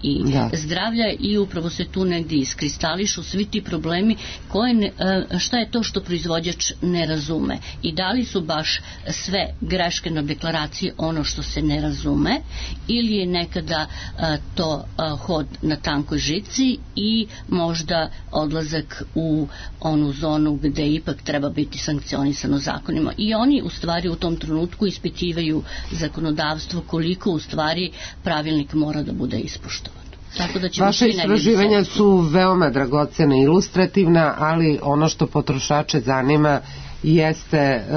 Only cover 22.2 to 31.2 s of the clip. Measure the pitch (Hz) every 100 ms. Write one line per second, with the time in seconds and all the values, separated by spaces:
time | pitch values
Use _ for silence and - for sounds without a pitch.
22.2 | 143 143 147 143 165 143 - 160 151 -
23.2 | 214 220 262 277 165 - 170 170 175 170
24.2 | 170 156 151 156 175 - 202 - 170 -
25.2 | 175 165 160 156 - - - 160 147 156
26.2 | 160 151 151 156 - 175 - 165 165 185
27.2 | 202 156 - 160 156 165 185 - - -
28.2 | 180 156 156 156 143 156 151 147 135 -
29.2 | 123 113 - - - - - - - -
30.2 | - - 175 190 180 - 196 208 233 185